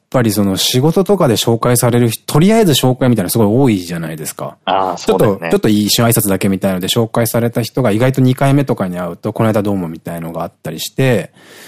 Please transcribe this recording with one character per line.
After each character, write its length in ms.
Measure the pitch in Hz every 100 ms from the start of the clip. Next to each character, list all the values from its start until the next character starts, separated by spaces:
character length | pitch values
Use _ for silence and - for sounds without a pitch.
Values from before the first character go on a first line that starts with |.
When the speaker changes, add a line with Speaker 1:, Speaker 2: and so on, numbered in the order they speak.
| _
Speaker 1:
ぱ 120 | 135
り 80 | 113
そ 140 | 101
の 120 | 98 95
仕 220 | - 127
事 240 | 151 196
と 160 | 190 196
か 80 | 151
で 80 |
紹 240 | 104 - 113
介 180 | 120 120
さ 140 | 123
れ 80 | 120
る 120 | 120
人、 140 | -
と 140 | - 147
り 140 | 190
あ 80 | 226
え 40 |
ず 60 | 196
紹 260 | - 131 123
介 120 | 127
み 80 | 110
た 60 |
い 20 |
な 0 |
の 60 | 87
す 80 | 113
ご 60 |
い 20 | 104
多 220 | 120 139
い 80 | 101
じ 140 | 85
ゃ 60 | 85
な 140 | 80
い 40 | 78
で 80 | 76
す 100 | -
か。 220 | 69 -
Speaker 2:
あ 280 | - 95 95
ー、 40 | 85
そ 200 | - 95
う 20 |
だ 80 | 113
よ 140 | 95
ね。 0 |
Speaker 1:
ち 40 |
ょ 20 | 85
っ 20 |
と、 0 |
ち 40 |
ょ 20 | 98
っ 40 |
と 80 | 117
一 200 | 104 101
瞬 160 | - 117
挨 60 |
拶 160 | 117 104
だ 100 | 95
け 100 | 101
み 120 | 95
た 100 | 98
い 20 |
の 60 | 92
で 80 | 90
紹 240 | 120 110
介 160 | 120 113
さ 140 | 117
れ 100 | 117
た 120 | 123
人 200 | 113 -
が 80 | 123
意 80 | 107
外 140 | 131
と 80 | 131
二 160 | 127 127
回 180 | 139
目 100 | 139
と 120 | 135 113
か 100 | 95
に 100 | 87
会 180 | 87
う 20 | 87
と、 160 | 110
「こ 80 | -
の 60 | 110
間 160 | 110
ど 80 | 101
う 40 | 98
も」 120 | 85
み 80 | 82
た 180 | - 85
い 40 |
の 120 | 82
が 120 | 82
あ 20 | 82
っ 60 | _
た 80 | 98
り 80 | 82
し 120 | -
て、 420 | - 131 107 - _ - -